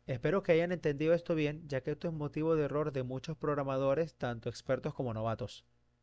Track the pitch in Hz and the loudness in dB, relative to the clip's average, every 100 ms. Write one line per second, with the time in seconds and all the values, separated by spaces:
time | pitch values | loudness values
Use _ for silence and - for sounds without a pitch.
0 | - 123 151 190 196 160 175 180 156 143 | -8 -2 0 2 4 4 4 0 0 2
1 | 156 170 165 165 147 151 151 135 139 151 | 4 2 2 0 0 -2 -4 -4 -4 -4
2 | 175 160 147 151 160 160 143 143 151 139 | -4 -4 -4 -2 2 2 2 0 0 -2
3 | 127 131 143 156 156 143 139 135 135 139 | -4 -6 -6 -4 -2 0 0 2 2 2
4 | 165 - 127 117 120 - - 131 151 - | 0 -2 -4 -4 -6 -6 -2 -2 -2 -4
5 | 131 110 113 110 107 - - _ _ _ | -4 -2 -2 -2 -6 -10 -20 _ _ _